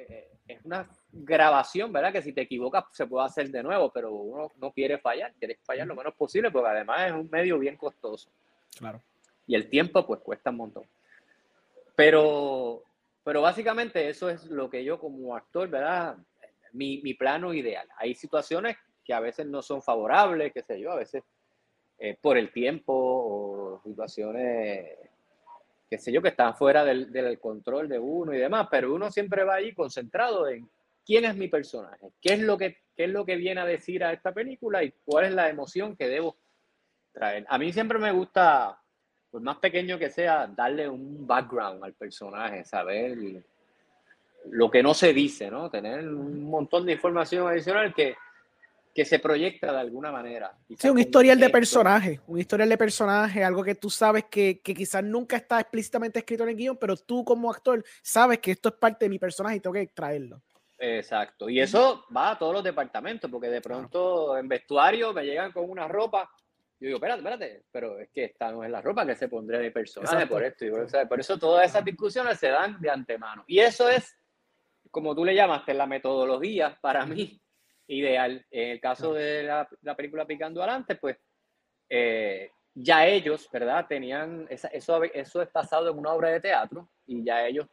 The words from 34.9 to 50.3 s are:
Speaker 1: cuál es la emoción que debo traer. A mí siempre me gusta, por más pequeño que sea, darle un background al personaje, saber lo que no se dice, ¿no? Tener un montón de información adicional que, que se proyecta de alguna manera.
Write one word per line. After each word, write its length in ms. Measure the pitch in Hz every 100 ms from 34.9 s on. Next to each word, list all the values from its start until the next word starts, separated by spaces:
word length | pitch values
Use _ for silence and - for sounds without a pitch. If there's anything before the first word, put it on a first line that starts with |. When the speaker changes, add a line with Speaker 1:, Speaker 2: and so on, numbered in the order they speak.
| - -
Speaker 1:
cuál 200 | 151 190
es 80 |
la 160 | 185 160
emoción 460 | 147 139 180 208 180
que 120 | 127
debo 260 | 143 165 - _ _ _ _ _ _ _
traer. 320 | - 107 104 104
A 80 | 131
mí 140 | 165
siempre 260 | 190 226 220
me 140 | 208
gusta, 640 | 185 185 190 170 139 104 - _ _ _ _ _
por 100 | 113
más 160 | 123 139
pequeño 400 | 185 175 180 175
que 120 | 147
sea, 360 | - 170 156 107
darle 420 | 98 123 151 143
un 360 | 131 135 147 127
background 580 | 127 123 120 101 95
al 100 | 98
personaje, 720 | - 104 - 101 104 110 98 82
saber 520 | 98 90 104 127 117 101 92 - _ _ _ _ _ _ _ _ _ -
lo 180 | 113 113
que 140 | 123
no 100 | 139
se 200 | 151 175
dice, 360 | 139 143 - 101
¿no? 200 | 127 165
Tener 380 | 104 104 143 160
un 360 | 147 143 147
montón 420 | 147 156 147 175 180
de 80 |
información 540 | 156 175 170 156 180 175
adicional 460 | 170 156 208 208
que, 220 | 156 139 - - _ _ _ _ _ _
que 120 | - 143
se 140 | 151
proyecta 520 | 156 151 185 - 160
de 80 | 131
alguna 320 | 120 127 151
manera. 400 | 131 120